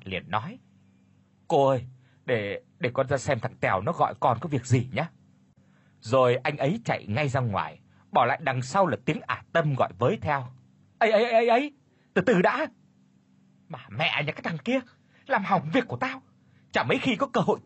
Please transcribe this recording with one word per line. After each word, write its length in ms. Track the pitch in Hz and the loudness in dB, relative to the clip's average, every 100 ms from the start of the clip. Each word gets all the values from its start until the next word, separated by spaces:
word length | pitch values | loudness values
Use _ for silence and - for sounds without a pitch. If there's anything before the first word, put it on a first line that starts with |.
liền 260 | 95 92 73 | -6 -10 -6
nói: 280 | 104 147 254 _ _ _ _ _ _ _ _ _ | -6 -6 -14 _ _ _ _ _ _ _ _ _
"Cô 200 | 156 139 | 2 4
ơi, 160 | 127 127 - _ _ | 2 -4 -18 _ _
để, 380 | - 117 101 92 - _ | -4 -2 -2 -8 -12 _
để 120 | 123 | -2
con 140 | 131 131 | -2 0
ra 100 | 135 | -2
xem 220 | - 127 | 0 -2
thằng 140 | - - | -4 -4
Tèo 200 | 127 95 | 0 0
nó 120 | 117 | 0
gọi 220 | 175 143 - | 0 -2 2
con 180 | 147 117 | 0 0
có 80 | 170 | -2
việc 180 | 139 - | -4 0
gì 220 | 131 120 | 0 0
nhá." 180 | 113 165 - _ _ _ _ _ _ _ _ | -6 -6 -10 _ _ _ _ _ _ _ _
Rồi 360 | 110 131 127 127 | 0 4 4 2
anh 200 | 156 147 | -2 -2
ấy 240 | 135 226 | -2 -2
chạy 220 | - 123 - | -4 -4 -2
ngay 220 | 107 147 | -2 0
ra 120 | 131 | 0
ngoài, 400 | 120 95 78 76 _ _ _ | 0 -2 -4 -10 _ _ _
bỏ 120 | 151 | 2
lại 160 | 120 135 | 2 0
đằng 200 | 151 127 | -2 -4
sau 240 | 123 196 180 | -2 0 2
là 100 | 110 | 0
tiếng 160 | - 151 | -2 -4
ả 220 | - 123 - | -4 -8 -2
Tâm 220 | 165 156 | 0 0
gọi 180 | 127 - 90 | 0 -2 2
với 200 | 123 214 | 0 0
theo: 260 | 160 139 123 - _ _ _ _ | -2 -2 -4 -16 _ _ _ _
"Ấy, 120 | 220 | 2
ấy, 200 | 208 240 | 4 4
ấy, 180 | 226 233 | 2 4
ấy, 240 | 233 294 - _ _ _ | 2 0 -10 _ _ _
từ 80 | 196 | 0
từ 200 | 254 185 | 4 4
đã. 240 | 202 247 311 - _ _ _ _ _ _ _ _ _ | 4 0 -6 -8 _ _ _ _ _ _ _ _ _
Mà 180 | 139 - | -18 -12
mẹ 340 | 107 160 117 151 | -2 -2 0 -4
nhà 60 | |
cái 100 | - | -6
thằng 160 | 226 160 | -8 -6
kia, 220 | - 262 - _ _ _ - | -2 -2 -4 _ _ _ -2
làm 180 | 240 | -2
hỏng 260 | 180 185 147 | 2 0 2
việc 160 | 247 240 | 0 0
của 80 | 123 | -6
tao. 260 | 262 269 - _ _ _ _ | -6 -8 -16 _ _ _ _
Chả 120 | - 220 | -2 0
mấy 100 | 254 | 0
khi 180 | 262 202 | 0 0
có 100 | 277 | 0
cơ 140 | 226 | 0
hội 180 | 180 - | 0 0